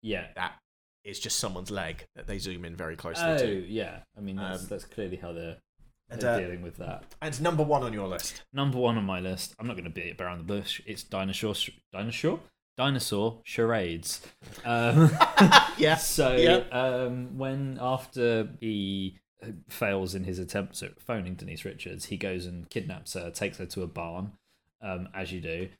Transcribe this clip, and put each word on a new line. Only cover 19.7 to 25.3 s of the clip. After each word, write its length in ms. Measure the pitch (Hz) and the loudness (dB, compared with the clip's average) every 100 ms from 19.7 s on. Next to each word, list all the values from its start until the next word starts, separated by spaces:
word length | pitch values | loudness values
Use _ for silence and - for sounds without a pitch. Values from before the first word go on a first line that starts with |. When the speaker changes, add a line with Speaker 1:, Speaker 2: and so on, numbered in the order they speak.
| - 110 98 92 95 | -2 0 2 0 -2
Speaker 1:
in 80 | |
his 160 | 92 90 | -4 -4
attempts 420 | 90 101 95 - | -4 -4 -4 -8
at 200 | - - | -12 -14
phoning 320 | - 113 90 90 | -6 -6 -4 -8
Denise 300 | 92 85 95 | -10 -10 -10
Richards, 400 | - - 92 - | -10 -12 -10 -8
he 100 | 98 | -6
goes 300 | 101 92 90 | -4 -4 -6
and 240 | 87 85 | -10 -8
kidnaps 440 | - 95 85 - 92 | -8 -6 -10 -10 -8
her, 140 | 87 | -8
takes 280 | - 101 - | -4 -6 -6
her 80 | 90 | -10
to 160 | - | -6
a 40 | 90 | -6
barn, 440 | 90 85 87 101 - _ _ _ _ | -6 -8 -6 -8 -10 _ _ _ _
um, 280 | 107 90 90 | -8 -8 -8
as 200 | 98 90 | -8 -6